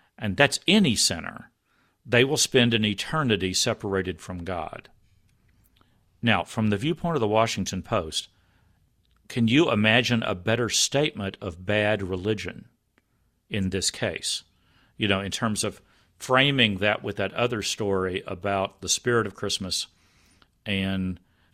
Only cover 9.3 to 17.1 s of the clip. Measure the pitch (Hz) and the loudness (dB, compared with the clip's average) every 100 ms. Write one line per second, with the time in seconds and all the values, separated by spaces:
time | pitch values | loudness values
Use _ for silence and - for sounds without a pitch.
9.3 | 127 113 131 170 107 110 117 117 120 - | 0 4 4 4 4 4 4 4 0 0
10.3 | 95 90 117 113 - - 135 151 - 98 | -2 0 0 0 0 0 2 0 -2 -8
11.3 | - 98 87 92 104 104 107 95 92 95 | -6 -10 -8 -2 2 2 0 -2 -4 -2
12.3 | 110 117 - - _ _ _ _ _ _ | -4 -6 -12 -18 _ _ _ _ _ _
13.3 | _ _ 107 95 92 - - 107 - - | _ _ -4 -2 -2 -4 -4 -4 -4 -6
14.3 | - - _ _ _ _ - 104 95 98 | -8 -10 _ _ _ _ -2 0 0 -2
15.3 | - 113 104 107 - _ _ _ _ - | -4 -2 -2 -4 -8 _ _ _ _ 0
16.3 | 131 143 139 110 95 104 104 110 | 2 4 4 2 2 0 0 -4